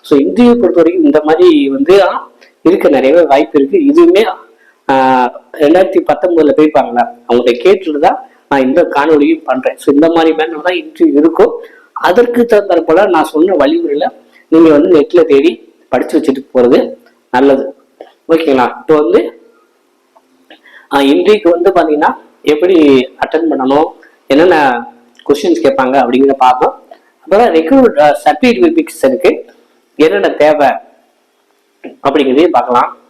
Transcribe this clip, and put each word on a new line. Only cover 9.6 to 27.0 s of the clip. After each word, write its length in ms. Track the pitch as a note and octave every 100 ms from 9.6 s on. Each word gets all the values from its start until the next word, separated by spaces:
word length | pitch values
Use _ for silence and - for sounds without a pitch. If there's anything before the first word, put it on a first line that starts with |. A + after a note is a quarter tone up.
| B2 -
So, 100 | - C#3
இந்த 120 | E3
மாதிரி 160 | E3 D#3+ D#3
மேட்டர் 280 | D#3+ D#3 F3+
தான் 100 | F3+
இன்டர்வியூ 340 | D#3 - D#3+ C#3
இருக்கும். 300 | D#3+ E3 G3 - - - _ - D#3+
அதற்கு 320 | F#3 A#3+ A#3+ A#3
தகுந்தாற் 400 | G#3 G3 E3+ D#3+
போல 180 | E3 G3+
நான் 160 | E3 C#3+
சொன்ன 240 | D3+ F3+ E3+
வழிமுறையில 440 | C#3 E3 D3 C#3+ - - _ _ _
நீங்க 160 | D#3+ D#3+ D3
வந்து 120 | - D#3+
நெட்ல 240 | C#3 F3
தேடி 260 | D#3 C#3 D#3+ - - _ _
படிச்சு 260 | B2+ - D#3+
வச்சுட்டு 260 | C#3+ C3+ -
போறது 240 | B2+ A#2+ C#3+ - - _ _ _
நல்லது. 320 | B2+ C#3 C4 - - _ _ - _ -
ஓகேங்களா? 380 | E3 D#3+ C3 A#2 -
இப்போ 160 | - D3+
வந்து, 180 | D#3 G#3 - - _ _ _ _ _ _ _ _ _ _ _ - _ - _
ஆஹ், 140 | C#3 C#3
இன்டர்வியூக்கு 420 | E3 F3+ G#3+ E3+ E3+
வந்து 140 | F3+ F3+
பாத்தீங்கன்னா 320 | D#3 D3 E3+ - _ _ -
எப்படி 220 | D3+ F3+ F3 D3 C3+ B2+ -
அட்டெண்ட் 260 | D3 D#3+ E3
பண்ணணும், 360 | C3+ C3 C#3+ E3 - - _ _
என்னென்ன 240 | C#3 F3+ D#3+ C#3 A#2+ A#2+ _ _ _ -
கொஸ்டின்ஸ் 380 | C#3+ F3+ D#3
கேட்பாங்க 300 | C3+ C3+ B2+ C3+
அப்படிங்கிறத 340 | B2 B2+ C#3 C3+ C3
பார்ப்போம். 280 | - G3 - _ -